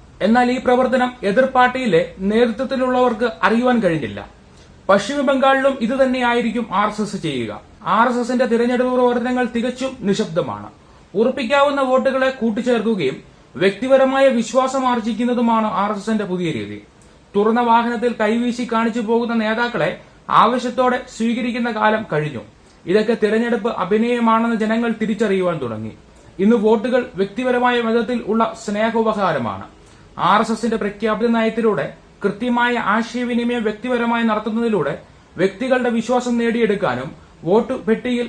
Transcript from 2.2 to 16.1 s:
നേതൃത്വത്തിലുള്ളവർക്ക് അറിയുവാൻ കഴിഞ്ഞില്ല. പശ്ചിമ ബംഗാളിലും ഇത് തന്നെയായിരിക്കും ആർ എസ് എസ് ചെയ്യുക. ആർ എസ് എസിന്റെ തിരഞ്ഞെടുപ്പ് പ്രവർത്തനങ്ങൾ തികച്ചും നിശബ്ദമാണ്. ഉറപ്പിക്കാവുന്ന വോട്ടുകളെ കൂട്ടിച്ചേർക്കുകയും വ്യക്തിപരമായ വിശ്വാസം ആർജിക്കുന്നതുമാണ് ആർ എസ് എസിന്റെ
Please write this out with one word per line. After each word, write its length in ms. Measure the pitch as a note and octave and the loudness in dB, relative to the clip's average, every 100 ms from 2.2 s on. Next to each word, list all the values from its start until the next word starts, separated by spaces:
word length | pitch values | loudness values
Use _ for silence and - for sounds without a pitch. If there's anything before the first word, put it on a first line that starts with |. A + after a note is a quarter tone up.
| F#3+ | 0
നേതൃത്വത്തിലുള്ളവർക്ക് 1000 | A3 A#3+ A3 B3+ C4 B3+ B3+ B3+ A3 A#3+ A3 | 2 2 0 -4 -2 0 2 2 2 -2 0
അറിയുവാൻ 340 | F#3+ A3+ B3 A#3+ | 0 2 2 2
കഴിഞ്ഞില്ല. 380 | F#3 D#3 A2+ G2+ G2+ - - - - - - | 2 0 -4 -8 -14 -18 -20 -20 -20 -6 2
പശ്ചിമ 320 | G3 G3+ C#4+ | 2 2 -2
ബംഗാളിലും 540 | C#4 C4+ C4+ C4+ C4+ C4+ | 0 2 4 4 2 0
ഇത് 140 | A3+ C4 | 0 2
തന്നെയായിരിക്കും 640 | C4 B3+ A#3+ A#3+ A#3+ A3 A3+ F#3 | 2 2 0 0 0 -2 -2 0
ആർ 80 | G#3 | 0
എസ് 140 | G#3+ | -2
എസ് 140 | G#3 F#3+ | -6 -4
ചെയ്യുക. 360 | D#3 C3 A2 G2+ - - - | -4 -4 -6 -8 -16 -10 -2
ആർ 220 | G3+ A#3+ | 2 2
എസ് 100 | A#3+ | 0
എസിന്റെ 280 | A#3 B3+ A#3+ | 0 0 2
തിരഞ്ഞെടുപ്പ് 400 | A3+ A#3+ B3 B3+ | 2 2 0 0
പ്രവർത്തനങ്ങൾ 500 | B3+ B3 A#3+ A#3+ B3 A#3+ A#3 | 2 2 2 -2 -2 -2 -2
തികച്ചും 360 | B3 B3 C4 - | -4 -4 -6 -4
നിശബ്ദമാണ്. 680 | F#3+ G3 F#3+ D#3+ C3+ G#2 G#2 - - - - | -2 0 -2 -2 -4 -6 -12 -20 -20 -20 -6
ഉറപ്പിക്കാവുന്ന 640 | F#3 B3 C4 B3 C#4+ C#4+ C#4+ | 0 0 0 0 2 2 2
വോട്ടുകളെ 500 | C4 B3+ C4 C4 C4 | 2 2 2 0 0
കൂട്ടിച്ചേർക്കുകയും 880 | C4 A3+ G#3 A#3 A#3 G3+ G#3 C3+ D#2+ - - - - | 0 -2 -2 0 0 0 0 -2 -4 -12 -20 -16 -2
വ്യക്തിപരമായ 720 | F#3+ G3 C4 C4+ C4 C4+ C4+ | 0 0 2 4 4 4 4
വിശ്വാസം 540 | A#3+ A3+ C4 C4 C4+ C4 | 4 0 0 0 0 0
ആർജിക്കുന്നതുമാണ് 800 | A#3+ G#3+ G#3 B3 A#3+ A#3 A3+ G#3+ F3 | 0 -2 -2 -2 0 2 2 0 -2
ആർ 80 | G#3 | -2
എസ് 120 | G3+ | -4
എസിന്റെ 200 | G#3 | -2